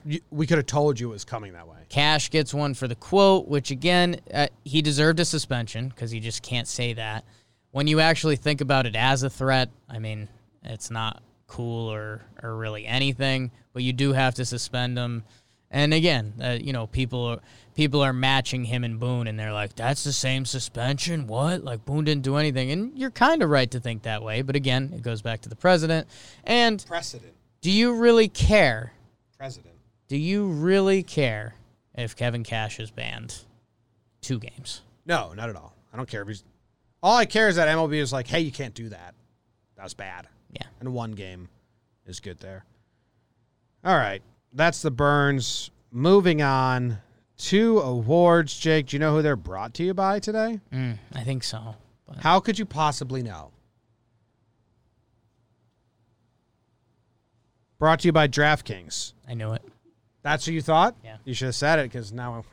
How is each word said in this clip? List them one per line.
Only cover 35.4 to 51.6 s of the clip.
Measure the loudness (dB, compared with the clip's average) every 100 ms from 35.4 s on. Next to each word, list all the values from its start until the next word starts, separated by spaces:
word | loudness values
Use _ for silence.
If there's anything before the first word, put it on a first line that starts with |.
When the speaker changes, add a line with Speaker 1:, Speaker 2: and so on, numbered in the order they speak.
| -10
Speaker 1:
at | -12
all. | -16 _ _
I | -12
don't | -10
care | -10
if | -10
he's, | -12 -16 _ _ _ _ _
all | 2 4
I | 4
care | 2 2
is | 4
that | 4
M | 4
L | 2
B | 0
is | -2
like, | -4 -2
"Hey, | -2
you | -2
can't | -4 -12
do | -12 -14
that. | -16 -20 -20 _ _ _ _ _ -20
That |
was | -18
bad." | -14 -14 -14 -18 _ _
Speaker 2:
Yeah. | -18 -18 -14
Speaker 1:
And | -8
one | -8 -8
game | -10 -12 -14 -18 _ _ _ _ _ -18
is | -16
good | -14 -16
there. | -16 -18 -20 _ _ _ _ _ _ _ _ _ _ _ 0
All | 2
right. | 2 -4 -12 _ _
That's | 0 0 0
the | -4
Burns. | 0 2 4 4 2 -2 -6 -10 _ _
Moving | 0 4 6 6 4
on | 4 4 2 2 0 -4 -8 _ _ -12
to | 0 4 6 4
awards. | 2 -2 2 6 8 6 4 -2
Jake, | 2 2 2
do | 0
you |
know | 2 4
who |
they're | 2 0
brought | -4 -8 -8 -4
to |
you | -4
by | 0 0 0
today? | -2 -2 -2 -4 -8
Speaker 2:
Mm, | -6 -6 -6 -10
I | -8
think | -6 -4
so, | -6 -8